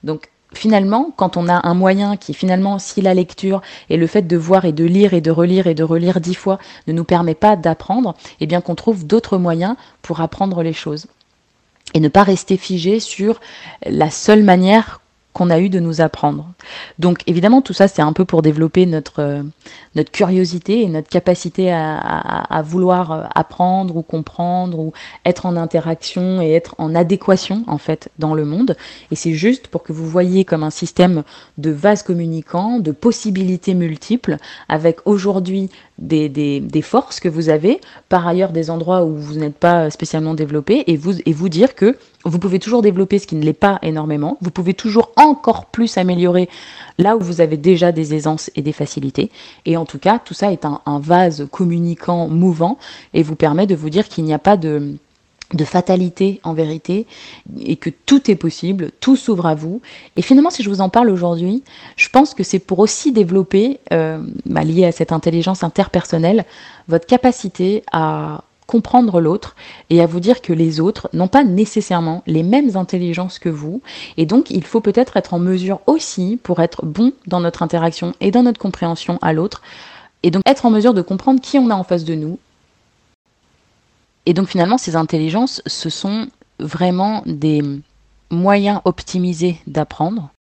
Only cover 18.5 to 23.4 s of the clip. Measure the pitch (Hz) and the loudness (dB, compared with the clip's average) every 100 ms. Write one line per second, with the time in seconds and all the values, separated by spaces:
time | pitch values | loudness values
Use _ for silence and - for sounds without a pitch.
18.5 | 151 160 185 180 156 - - 147 143 143 | 2 2 4 2 0 -4 -6 -4 -4 -8
19.5 | - - - - 151 151 - 185 185 185 | -14 -20 -20 -6 -4 -4 0 2 2 0
20.5 | 175 180 220 208 156 156 175 185 175 175 | -4 -2 0 0 -2 -2 0 2 0 -2
21.5 | - 185 170 156 151 - 78 - - - | -2 0 0 -2 -4 -4 -4 -4 -6 -4
22.5 | 156 156 175 180 180 170 156 - - | -4 -2 0 2 2 0 -6 -4 -4